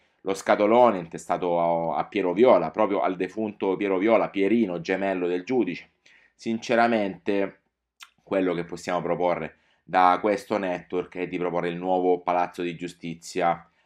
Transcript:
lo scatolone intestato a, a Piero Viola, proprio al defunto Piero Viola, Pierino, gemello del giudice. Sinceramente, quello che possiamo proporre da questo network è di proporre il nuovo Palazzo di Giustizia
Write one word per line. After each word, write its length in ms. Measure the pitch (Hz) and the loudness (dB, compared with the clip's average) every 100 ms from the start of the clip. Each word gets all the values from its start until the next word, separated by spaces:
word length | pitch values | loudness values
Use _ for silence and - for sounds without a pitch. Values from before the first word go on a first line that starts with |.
| _ _ | _ _
lo 140 | - 95 | -8 -4
scatolone 640 | - 101 104 120 120 95 | 0 2 4 6 4 2
intestato 960 | 82 80 - 87 90 85 85 85 82 76 | -6 -14 -6 -4 0 0 0 0 -2 -4
a, 20 | |
a 80 | - | -4
Piero 280 | 101 90 | -2 -2
Viola, 360 | 87 127 92 80 | 4 6 6 2
proprio 320 | 104 101 95 | -2 0 0
al 140 | 80 90 | -2 -4
defunto 600 | 92 110 107 - 98 90 | -6 -6 -8 -4 -4 -2
Piero 220 | 101 95 | -2 0
Viola, 320 | 107 107 90 | 4 2 2
Pierino, 520 | 98 98 120 101 87 | 0 2 2 0 -2
gemello 440 | 85 92 98 95 87 | -4 -2 -2 -2 -2
del 180 | 92 | -4
giudice. 500 | - 127 90 82 - _ _ _ _ _ | -2 -2 0 -6 -14 _ _ _ _ _
Sinceramente, 1300 | 117 113 - 117 117 113 98 87 - 101 95 - _ _ _ _ - _ | -6 -6 0 2 2 2 -2 -4 -2 -2 -2 -8 _ _ _ _ -20 _
quello 320 | - 98 92 | -4 0 0
che 120 | 85 85 | -2 -6
possiamo 360 | 87 - 87 | -8 -4 -2
proporre 540 | 85 82 87 80 78 - _ _ | -2 0 0 0 -6 -12 _ _
da 360 | - 92 90 90 | -2 4 4 4
questo 380 | 107 98 - 107 | 2 -2 -2 -4
network 580 | 92 87 - 90 87 90 | -2 -6 -6 -6 -6 -8
è 100 | 87 | -6
di 120 | 90 | -4
proporre 300 | 87 85 87 | -4 -2 -4
il 80 | 87 | -4
nuovo 420 | 90 92 90 87 | -2 2 2 0
Palazzo 420 | 90 87 87 - | 0 0 -2 -4
di 140 | 87 82 | -6 -6
Giustizia 920 | 87 - 85 82 - 90 85 85 - _ | -12 -10 -12 -12 -8 -2 -2 -2 -8 _